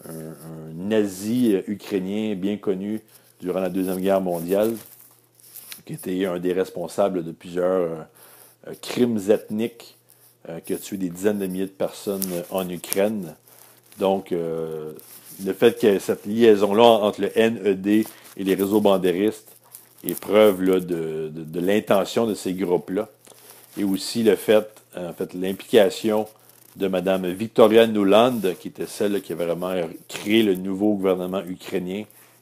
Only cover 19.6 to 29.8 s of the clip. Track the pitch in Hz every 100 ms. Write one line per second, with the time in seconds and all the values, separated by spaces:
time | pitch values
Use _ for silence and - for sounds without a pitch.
19.6 | _ - _ _ 85 - - 104 107 92
20.6 | 92 92 87 82 80 80 78 80 78 85
21.6 | 90 107 104 101 90 120 113 95 95 92
22.6 | 90 90 - 95 113 _ - - - -
23.6 | - - 101 95 - 117 110 92 - 107
24.6 | 104 - _ - 85 82 90 90 95 98
25.6 | - 117 95 - 110 107 107 _ _ _
26.6 | - 90 95 92 90 95 90 95 113 -
27.6 | 107 113 117 107 98 104 123 117 92 85
28.6 | 92 - 82 - 104 98 - 82 85 85
29.6 | 90 92